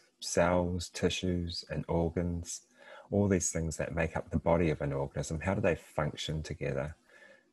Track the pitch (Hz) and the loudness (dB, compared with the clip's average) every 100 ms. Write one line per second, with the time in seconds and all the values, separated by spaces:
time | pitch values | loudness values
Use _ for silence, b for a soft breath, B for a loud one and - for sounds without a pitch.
0 | _ _ - 92 87 90 87 90 - - | _ _ -2 2 4 4 2 -2 -6 -2
1 | 90 - 92 90 87 85 - - - 85 | 0 0 0 0 -2 -6 -6 -6 0 2
2 | 85 90 87 85 85 - - B B B | 2 0 0 -2 -6 -10 -14 B B B
3 | B 101 101 95 - 82 82 - - 82 | B 2 4 4 2 -2 -2 -2 -4 -2
4 | 82 - - 76 - 85 85 73 71 69 | -2 -2 -4 0 4 4 4 2 0 -2
5 | 71 - - 80 95 101 95 80 - - | -2 -4 -4 -2 0 2 2 0 -2 -4
6 | 76 - - 78 80 - 69 67 78 - | -2 -4 -4 -4 -4 -4 -4 -2 -4 -8
7 | b b b b b | b b b b b